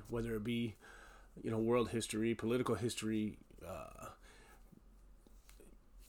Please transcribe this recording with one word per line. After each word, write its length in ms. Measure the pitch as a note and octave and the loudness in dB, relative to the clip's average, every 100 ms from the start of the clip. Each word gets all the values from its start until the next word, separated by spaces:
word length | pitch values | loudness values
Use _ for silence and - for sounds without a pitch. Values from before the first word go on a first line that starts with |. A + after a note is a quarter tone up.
| - | -2
whether 280 | A#2+ A2+ A2 | -2 0 0
it 80 | |
be, 320 | G#2+ A#2 A#2 G2+ - - - - - - | 2 2 0 -4 -14 -18 -20 -20 -18 -6
you 100 | - | 0
know, 80 | A2+ | 2
world 300 | A2+ A#2+ A2+ | 6 6 4
history, 440 | A#2 - G#2+ A2+ | 0 0 2 2
political 420 | A2+ A2 B2 A#2+ G#2+ | 2 2 2 4 2
history, 640 | A#2 - A2 A2 G#2+ - - - E2+ | 0 0 0 2 0 -2 -12 -14 -10
uh, 420 | F2 - - - - - - - - - - - - - - - - - - - - - - | -8 -10 -12 -14 -16 -20 -20 -20 -20 -20 -20 -20 -20 -20 -20 -20 -20 -20 -20 -20 -20 -20 -20